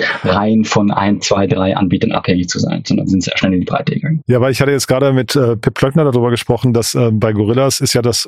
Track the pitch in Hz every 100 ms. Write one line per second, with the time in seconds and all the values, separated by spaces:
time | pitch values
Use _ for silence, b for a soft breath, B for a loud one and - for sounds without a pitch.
0 | B B 110 104 107 110 107 110 101 101
1 | 101 101 - 98 95 90 95 - 90 -
2 | - - - 90 90 - - - - -
3 | - 95 - - 95 90 - - - -
4 | 147 160 - 123 131 123 139 135 - 131
5 | 139 131 117 147 117 113 127 - 135 165
6 | 143 123 120 117 - 120 127 113 - 135
7 | 117 107 110 104 104 123 135 - 139 127
8 | 120 113